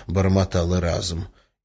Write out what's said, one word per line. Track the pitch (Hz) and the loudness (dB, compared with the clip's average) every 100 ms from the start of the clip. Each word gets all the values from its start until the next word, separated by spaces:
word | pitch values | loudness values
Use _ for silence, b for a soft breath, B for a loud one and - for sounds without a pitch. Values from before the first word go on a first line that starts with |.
| - | -4
бормотал | 90 95 95 92 92 85 | 0 4 4 2 0 0
Эразм. | 90 85 78 87 85 - - _ _ | 0 0 -2 -4 -6 -10 -14 _ _